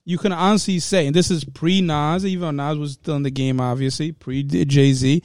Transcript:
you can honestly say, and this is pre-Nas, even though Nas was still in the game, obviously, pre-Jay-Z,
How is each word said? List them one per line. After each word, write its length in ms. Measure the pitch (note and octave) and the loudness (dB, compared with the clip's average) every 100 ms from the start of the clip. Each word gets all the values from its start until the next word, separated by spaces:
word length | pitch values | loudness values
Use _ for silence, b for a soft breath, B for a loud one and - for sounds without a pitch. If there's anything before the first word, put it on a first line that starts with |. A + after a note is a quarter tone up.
you 120 | - F3 | -6 -2
can 140 | G3+ | -2
honestly 460 | E3+ F#3 G#3 - F3+ | 0 2 2 0 -4
say, 280 | - F#3+ C#3 | 0 0 4
and 80 | E3 | 4
this 140 | F3 | 2
is 140 | E3 | -2
pre-Nas, 800 | C3+ C3+ E3 F#3+ F3 D3 D3 F3 | -6 -4 0 0 0 0 0 -2
even 320 | G3 F3+ E3+ C#3+ | -2 -4 -4 -4
though 140 | C#3+ | -4
Nas 80 | D#3 | -4
was 140 | D3 | -6
still 240 | C3+ - C#3+ | -8 -6 -4
in 60 | |
the 80 | C#3 | -2
game, 300 | C3+ C3 B2+ | -2 -2 0
obviously, 500 | B2 B2+ C3+ C3 D#3 | -2 -2 -2 -4 -6
pre-Jay-Z, 1080 | D#3 - C3 C#3+ F3 D3 C#3 C#3 C3 C3 E3 | -8 -8 -6 -2 -2 2 4 6 4 2 0